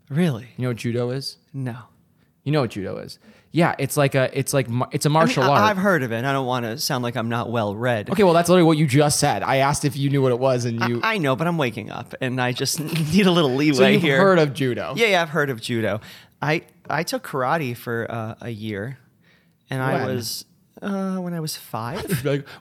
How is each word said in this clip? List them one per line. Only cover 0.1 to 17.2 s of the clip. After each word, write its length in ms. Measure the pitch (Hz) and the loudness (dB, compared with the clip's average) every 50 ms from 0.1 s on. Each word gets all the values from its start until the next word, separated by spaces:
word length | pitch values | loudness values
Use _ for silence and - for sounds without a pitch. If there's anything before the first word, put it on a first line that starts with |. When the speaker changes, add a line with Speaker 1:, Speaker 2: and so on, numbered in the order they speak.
| 135 160 180 160 123 120 123 - - | -2 0 0 0 0 -4 -8 -14 -10
Speaker 2:
You 60 | - 127 | -6 -4
know 60 | 127 | -4
what 80 | 120 | -4
judo 320 | 101 - 120 113 120 120 123 | -4 -4 -4 -4 -2 -4 -4
is? 260 | 127 139 135 - - _ _ _ - | -6 -6 -8 -10 -14 _ _ _ -10
Speaker 1:
No. 240 | 135 131 123 117 123 113 _ _ _ _ _ _ _ _ _ _ _ - | -8 -8 -8 -8 -12 -16 _ _ _ _ _ _ _ _ _ _ _ -4
Speaker 2:
You 80 | 135 | -2
know 100 | 151 151 | 0 0
what 100 | 127 107 | 0 -2
judo 260 | - 104 92 98 104 | -4 -8 -8 -8 -8
is? 220 | - 50 101 - _ _ - _ _ _ _ | -10 -12 -14 -18 _ _ -20 _ _ _ _
Yeah, 240 | - 156 175 135 - - | 0 2 2 2 2 -2
it's 180 | 139 - - | -4 -2 0
like 180 | 151 143 135 - | 0 0 2 2
a, 140 | 135 127 - - | 0 0 0 -2
it's 160 | 135 135 - - | -4 -4 0 0
like 160 | 139 120 113 | -2 0 0
ma-, 180 | 117 123 127 - | -2 -4 -4 -2
it's 140 | - 139 - | -4 -2 0
a 40 | 147 | 2
Speaker 1:
I 0 | |
mean, 40 | 151 | 4
Speaker 2:
martial 300 | 160 165 247 - 147 127 | 4 4 4 2 2 2
Speaker 1:
I, 60 | 139 | 4
Speaker 2:
art. 100 | 143 - | 4 4
Speaker 1:
I've 160 | 208 214 208 | 4 4 2
heard 260 | 190 190 202 180 151 131 | 2 2 2 2 2 0
of 80 | 110 | -2
it. 120 | 113 113 123 | -4 -2 -2
I 80 | 139 | -2
don't 140 | 139 139 131 | -2 -2 -2
wanna 320 | 123 127 123 120 110 113 | -2 -2 -2 -2 -4 -6
sound 260 | 151 - - 143 123 123 | -6 -4 -4 -2 -2 -2
like 120 | 120 120 | -2 -4
I'm 140 | 127 110 117 | -4 -4 -2
not 220 | 117 117 110 - | -2 -4 -4 -2
well 240 | 117 117 104 104 98 | -2 -2 -2 -2 -2
read. 340 | 110 120 127 120 107 101 - | -2 -2 0 0 -2 -2 -4
Speaker 2:
Okay, 140 | 190 208 202 | 2 4 4
well, 100 | 175 160 | 6 6
that's 140 | 170 175 170 | 4 4 6
literally 160 | 180 185 165 | 6 6 8
what 120 | 160 165 | 6 6
you 80 | 147 160 | 4 2
just 320 | 135 120 147 147 147 143 - | 4 4 4 4 4 2 2
said. 240 | 147 143 110 98 90 | 2 0 0 0 0
I 140 | 107 135 | 0 2
asked 280 | 135 135 139 147 - - | 2 4 2 2 0 -2
if 100 | 139 - | -2 -2
you 120 | 135 139 139 | 0 -2 0
knew 120 | 139 143 | 2 2
what 100 | 131 127 | 2 2
it 80 | 120 120 | 2 2
was, 260 | 131 135 127 123 120 | 2 2 2 2 0
and 140 | 123 117 117 - | -2 -2 -2 -2
you 120 | - 120 117 - | -2 -2 0 0
Speaker 1:
I, 120 | 220 220 | 0 0
I 20 | |
know, 180 | 202 151 135 131 | 0 0 0 0
but 120 | - 160 | 0 0
I'm 100 | 175 175 | -2 0
waking 320 | 160 139 120 110 113 104 104 | 0 -2 -2 -2 -6 -10 -10
up, 220 | - 87 - - - - | -10 -12 -12 -12 -10 -6
and 180 | 131 123 127 131 | -6 -4 -2 -2
I 100 | 123 123 123 | -2 -2 -2
just 260 | - 135 131 - 165 | -2 -4 -4 -4 -4
<laughs> 340 | 165 156 165 160 156 151 160 | -4 -4 -2 -2 -2 2 4
need 120 | 196 202 | 4 6
a 60 | 185 | 6
little 220 | 170 175 151 131 123 | 6 4 4 4 2
leeway 180 | 135 151 156 139 | 2 2 4 6
Speaker 2:
So 100 | 123 131 | 6 6
you've 140 | - - - | 6 6 4
Speaker 1:
here. 180 | 170 147 139 175 | 4 4 4 6
Speaker 2:
heard 200 | 196 190 185 170 | 6 6 6 4
of 140 | 151 143 123 | 4 2 0
judo? 400 | - 135 127 113 104 87 76 131 | -2 -2 -2 -2 -4 -6 -6 -2
Speaker 1:
Yeah, 120 | 202 233 | 0 2
yeah, 140 | 214 190 175 | 2 4 2
I've 80 | 170 156 | 0 0
heard 200 | 147 160 143 139 | -2 -2 -2 -2
of 120 | 123 110 | -4 -8
judo. 380 | - - 120 113 110 98 101 110 - - - - - _ _ - | -6 -4 -4 -2 -2 -2 -2 -4 -8 -14 -20 -20 -20 _ _ -6
I, 200 | 143 147 160 170 - - _ _ _ - | -2 -2 -2 -2 -4 -10 _ _ _ -4
I 140 | - 151 180 | -4 -4 -2
took 240 | - 269 254 | -4 -6 -8